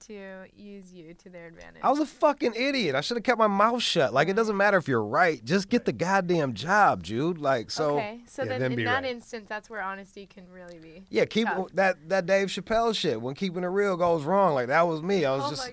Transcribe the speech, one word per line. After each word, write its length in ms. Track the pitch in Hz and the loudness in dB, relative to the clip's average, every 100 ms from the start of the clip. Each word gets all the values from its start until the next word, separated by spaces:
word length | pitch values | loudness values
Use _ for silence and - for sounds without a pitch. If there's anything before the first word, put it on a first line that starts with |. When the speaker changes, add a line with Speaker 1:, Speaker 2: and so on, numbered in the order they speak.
| - | -18
Speaker 1:
to 380 | 208 196 190 190 - | -16 -16 -18 -20 -20
use 360 | 202 202 180 | -20 -18 -20
you 220 | 180 160 | -20 -20
to 160 | 175 190 | -20 -20
their 160 | 175 170 | -20 -18
advantage. 340 | 170 170 160 | -20 -20 -4
Speaker 2:
I 80 | 180 | 0
was 80 | 294 | 0
a 80 | 302 | -2
fucking 460 | - 311 285 269 226 | 0 0 2 -2 -2
idiot. 400 | 269 269 180 135 | -2 0 0 0
I 60 | |
shoulda 200 | 147 240 | -2 -2
kept 160 | 226 226 | 0 2
my 80 | 214 | 2
mouth 380 | 196 220 240 | 4 2 2
shut. 280 | - 175 127 | 0 2 2
Like, 160 | 123 160 | 2 2
it 60 | 196 | 2
doesn't 220 | 220 196 | 0 2
matter 200 | 202 196 | 4 2
if 80 | 139 | 2
you're 160 | 120 | 0
right. 420 | 104 143 175 156 113 | 2 2 2 2 -2
Just 240 | 196 190 | -2 0
get 160 | 240 208 | 0 0
the 60 | |
goddamn 600 | 120 170 196 180 175 139 101 | -2 0 0 2 2 0 -2
job, 480 | 143 208 185 107 | 0 4 4 4
dude. 340 | 82 110 160 170 | -2 -2 -2 -2
Like, 320 | 143 131 107 | 0 0 -2
so 280 | - 151 147 | -2 0 0
Speaker 1:
Okay, 240 | 208 233 240 | -2 -8 -12
so 160 | - | -8
Speaker 3:
Yeah, 80 | 262 | -6
Speaker 1:
then 120 | 254 | -2
Speaker 3:
then 100 | 262 | -2
Speaker 1:
in 60 | 240 | -2
Speaker 3:
be 80 | 226 | -2
Speaker 1:
that 180 | 262 | -2
Speaker 3:
right. 20 | 269 | -4
Speaker 1:
instance, 400 | 240 - 233 202 | -8 -12 -14 -12
that's 220 | 214 - | -12 -12
where 120 | 220 | -10
honesty 420 | 190 190 196 208 196 | -10 -10 -14 -18 -20
can 240 | 202 180 | -20 -20
really 280 | 180 175 170 | -20 -20 -20
be 260 | 160 160 190 | -20 -20 -4
Speaker 2:
Yeah, 140 | 214 160 | 0 0
keep 220 | 208 226 | 0 -2
Speaker 1:
tough. 200 | 180 185 170 | -2 -4 0
Speaker 2:
that, 340 | 190 185 156 | 0 0 -2
that 160 | 190 175 | -2 2
Dave 220 | 196 196 | 2 0
Chappelle 480 | 196 - 226 233 220 | -4 -2 0 0 0
shit. 260 | 165 113 | -2 -2
When 140 | 123 139 | -4 -4
keeping 280 | 190 170 | -4 -4
it 40 | 180 | -2
real 300 | 196 202 175 | 0 0 2
goes 260 | 175 165 | 2 2
wrong, 320 | 143 196 190 139 | 2 4 4 2
like, 120 | 120 | 2
that 180 | 151 170 | 4 4
was 160 | 160 | 2
me. 220 | 170 202 139 | 0 0 2
I 100 | 135 | 0
was 80 | - | -2
Speaker 1:
Oh 40 | |
Speaker 2:
just 160 | 139 254 | -6 -8